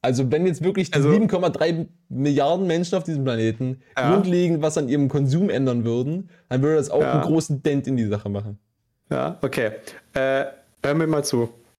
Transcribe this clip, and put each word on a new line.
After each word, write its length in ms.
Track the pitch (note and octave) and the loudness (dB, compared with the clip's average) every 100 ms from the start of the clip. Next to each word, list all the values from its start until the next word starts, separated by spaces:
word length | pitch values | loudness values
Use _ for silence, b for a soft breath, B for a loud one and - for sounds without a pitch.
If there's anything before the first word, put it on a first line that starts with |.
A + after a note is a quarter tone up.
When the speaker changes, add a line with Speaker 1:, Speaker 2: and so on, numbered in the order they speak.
Speaker 1:
Also 280 | B2 B2+ C3 | 0 0 0
wenn 160 | D3+ F3+ | 2 0
jetzt 160 | E3 | 0
wirklich 300 | E3+ G3 F#3 | 0 0 0
die 20 | |
Speaker 2:
Also 160 | D3+ C#3 | 2 4
Speaker 1:
sieben 160 | G3 A3 | 4 4
Komma 220 | F#3 F3+ | 2 0
drei 380 | - D#3+ E3 E3 _ _ | 0 0 0 -6 _ _
Milliarden 600 | B2 C#3+ C#3+ C#3+ F3 F#3+ | -4 0 2 2 2 0
Menschen 260 | E3 F3 F#3+ | 0 0 -2
auf 60 | |
diesem 220 | E3+ D#3 | -2 -4
Planeten 580 | C3 A#2 A2+ A2+ B2+ C3 b - | -2 0 0 0 -4 -6 b -2
Speaker 2:
Ja. 140 | C3 | 2
Speaker 1:
grundlegend 500 | F#3+ F#3+ F3 F3 E3 | 2 4 2 2 0
was 160 | D#3 D#3 | 0 -2
an 100 | C#3 | 0
ihrem 200 | C#3+ C#3 | 0 2
Konsum 420 | D3 C#3 D3+ G3 | 2 2 2 0
ändern 340 | B2+ C3+ A#2+ | 0 0 0
würden, 460 | A#2 A#2 B2+ E3+ G3 B B | 0 -2 -2 -6 -8 B B
dann 120 | B2+ | 0
würde 140 | C#3+ D#3 | 2 2
das 120 | C3+ | 2
auch 120 | C3 | 0
Speaker 2:
Ja. 140 | D3 | 2
Speaker 1:
einen 80 | C#3+ | 2
großen 420 | D3 D#3+ D#3 C#3+ | 2 0 0 -2
Dent 240 | D3+ C#3 C3 | 0 -2 -2
in 80 | C3 | -2
die 100 | A2 | -2
Sache 220 | G2+ G#2 | -2 -4
machen. 320 | G2+ G#2 G2+ _ _ _ _ _ | -6 -8 -14 _ _ _ _ _
Speaker 2:
Ja, 280 | C3+ C#3 E3 | -4 -4 -4
okay. 300 | C3+ - A2+ G#2+ B B _ | -4 -2 -4 -4 B B _
Äh, 300 | - C3+ C3+ C3+ - _ _ | -2 0 0 -2 -8 _ _
hör 100 | - | -2
mir 140 | D3+ D#3+ | 0 0
mal 160 | D#3 | 0
zu. 240 | C#3+ B2 A#2 - _ | 0 -2 -2 -6 _